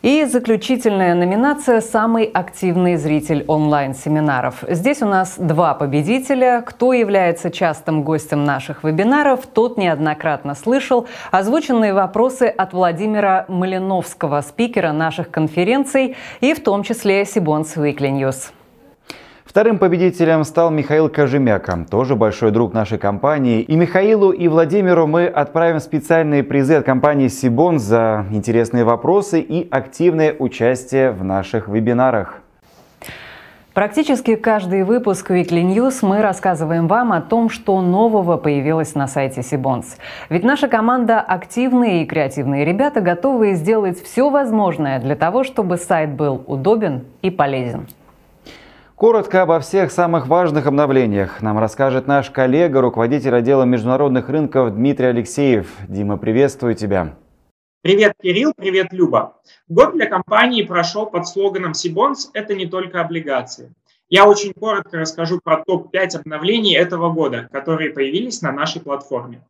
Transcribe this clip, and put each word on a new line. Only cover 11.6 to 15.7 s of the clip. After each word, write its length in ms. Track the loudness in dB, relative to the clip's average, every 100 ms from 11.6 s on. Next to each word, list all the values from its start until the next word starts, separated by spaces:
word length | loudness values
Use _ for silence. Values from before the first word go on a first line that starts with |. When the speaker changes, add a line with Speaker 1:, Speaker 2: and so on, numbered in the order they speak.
| 0 0 2 2
Speaker 1:
вопросы 480 | 0 2 0 2
от 300 | -2 0 -4
Владимира 720 | 0 0 0 -2 0 2 0 0
Малиновского, 920 | -4 -2 -2 -2 -2 -4 -6 -2 -2
спикера 520 | -4 -4 -2 0 0
наших 380 | 0 -2 -4 -6
конференций, 840 | -2 -2 0 0